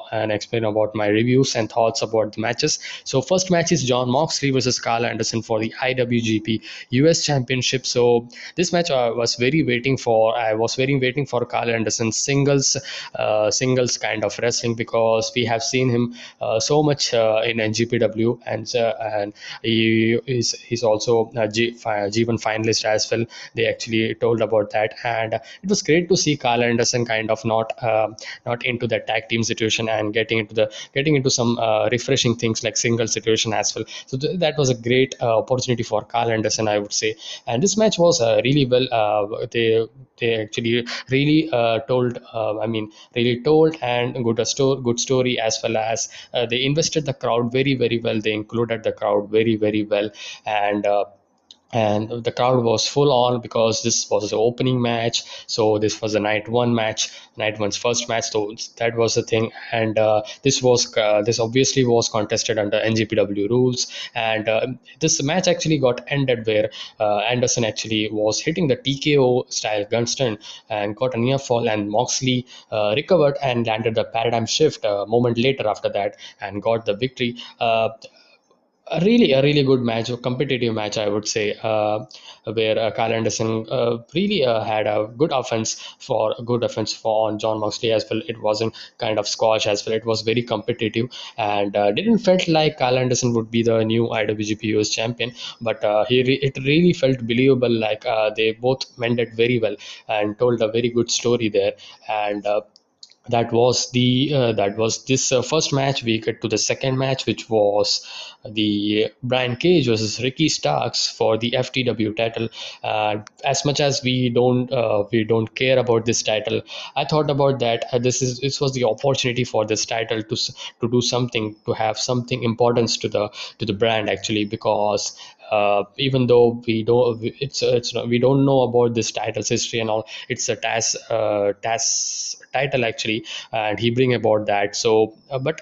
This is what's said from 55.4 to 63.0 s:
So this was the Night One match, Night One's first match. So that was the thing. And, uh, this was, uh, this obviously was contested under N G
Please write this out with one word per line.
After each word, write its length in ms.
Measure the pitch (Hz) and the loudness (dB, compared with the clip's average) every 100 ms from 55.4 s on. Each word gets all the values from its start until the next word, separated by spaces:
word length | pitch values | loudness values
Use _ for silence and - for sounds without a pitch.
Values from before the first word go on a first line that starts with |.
| - | -8
So 320 | - 110 107 | 0 2 2
this 200 | 107 - | 0 -2
was 100 | 110 | -2
the 60 | 104 | 0
Night 280 | 104 107 113 | 0 -2 0
One 280 | 120 120 117 | 0 2 2
match, 340 | 110 107 - - - - | 0 -4 -8 -10 -16 -6
Night 240 | 107 107 | -4 -2
One's 160 | 104 - | -4 -2
first 320 | 120 117 - | -2 0 -2
match. 220 | 113 - | -4 -2
So 240 | 107 104 113 - - | -4 -4 -8 -12 -4
that 180 | 117 117 | -2 0
was 200 | 113 120 | 0 0
the 80 | |
thing. 280 | 110 113 113 - - | 0 0 0 -6 -6
And, 260 | 117 110 107 | -2 0 2
uh, 240 | 107 107 107 - | 4 2 0 -4
this 180 | 135 - | -2 2
was, 340 | 127 120 - 120 | 4 4 2 0
uh, 280 | 107 104 | 2 2
this 160 | 104 113 | 2 0
obviously 440 | 113 127 131 139 | 2 2 2 2
was 260 | 123 117 113 | 4 2 2
contested 500 | 113 104 110 - 110 | -2 -2 -2 -2 0
under 180 | 104 107 | 0 0
N 180 | 110 | 2
G 100 | 110 | 0